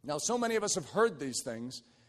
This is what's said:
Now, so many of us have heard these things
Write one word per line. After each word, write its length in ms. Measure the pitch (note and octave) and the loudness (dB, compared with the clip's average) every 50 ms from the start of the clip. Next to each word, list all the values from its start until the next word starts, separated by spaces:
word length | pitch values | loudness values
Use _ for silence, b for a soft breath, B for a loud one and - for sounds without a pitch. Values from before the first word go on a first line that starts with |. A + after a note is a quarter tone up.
| - | -4
Now, 160 | B2 D3 D3+ | -4 -4 -2
so 180 | - - A#3 | 0 0 2
many 200 | B3 A#3+ A#3 A3+ | 2 2 2 2
of 80 | A3 G#3 | 2 2
us 100 | G3+ - | 2 0
have 140 | F#3 D3 C3 | -2 -2 -2
heard 320 | - F#3+ A3+ A#3 F#3 C#3 | 2 4 4 4 4 0
these 220 | C#3+ C3+ A#2+ - - | -6 -4 -4 -4 -4
things 380 | C3 A#2 A2+ A#2 B2+ C3 - - b b b b | -4 -6 -6 -8 -8 -10 -12 -16 b b b b